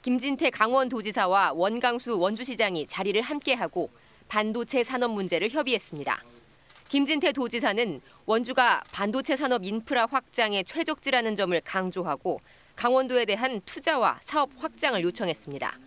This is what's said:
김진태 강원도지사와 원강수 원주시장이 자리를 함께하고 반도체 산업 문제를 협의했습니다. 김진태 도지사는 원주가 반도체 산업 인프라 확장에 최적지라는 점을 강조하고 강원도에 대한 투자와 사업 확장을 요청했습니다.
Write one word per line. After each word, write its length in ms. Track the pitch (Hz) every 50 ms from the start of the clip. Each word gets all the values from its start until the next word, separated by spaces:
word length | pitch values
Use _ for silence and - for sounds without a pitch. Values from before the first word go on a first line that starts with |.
김진태 480 | - 247 247 254 240 285 277 - 330 262
강원도지사와 1040 | - - 214 226 254 269 262 254 262 - 185 214 202 240 202 180 190 196 190 160 139
원강수 640 | 160 180 208 226 240 240 247 233 247 - 233 233 185
원주시장이 680 | 175 196 220 220 254 262 247 190 220 202 180 160 143 -
자리를 300 | - 180 190 202 185 214
함께하고 640 | 240 254 302 285 - 285 254 240 190 160 - 185 151 - - - - - - - - _
반도체 560 | - 214 214 220 220 240 240 - - 254 233
산업 280 | - 262 247 247 240
문제를 360 | 220 202 190 175 175 160 180 226
협의했습니다. 760 | 240 311 285 262 240 196 - - - 147 139 139 113 - - - - - - _ - _ _ _ - - - -
김진태 420 | - 277 277 269 311 294 311 302
도지사는 720 | 233 277 247 233 233 233 247 226 202 214 247 208 151 123 - - - - _
원주가 560 | - 214 233 247 233 262 262 247 233 190 - - -
반도체 420 | - - 202 208 214 262 269 - 285
산업 300 | 262 294 262 247 233 185
인프라 400 | 190 208 226 220 - 294 247 226
확장에 580 | 226 277 262 - _ - - 226 214 208 196 185
최적지라는 720 | - - 311 330 320 311 - - 277 254 247 233 220 214
점을 220 | 196 196 175 180 160
강조하고 840 | - - - 190 185 185 - 190 170 156 143 - - 185 151 - _ _ - - _ _ _
강원도에 480 | - - 240 254 262 262 247 254 247 233
대한 380 | 208 196 220 247 262 254 202 -
투자와 540 | - - 330 - 330 311 262 214 165 117 -
사업 300 | - - 277 302 277 277 - -
확장을 440 | - 320 - - 311 277 240 190
요청했습니다. 760 | 170 180 175 - 220 175 151 - - 147 139 135 123 - - - -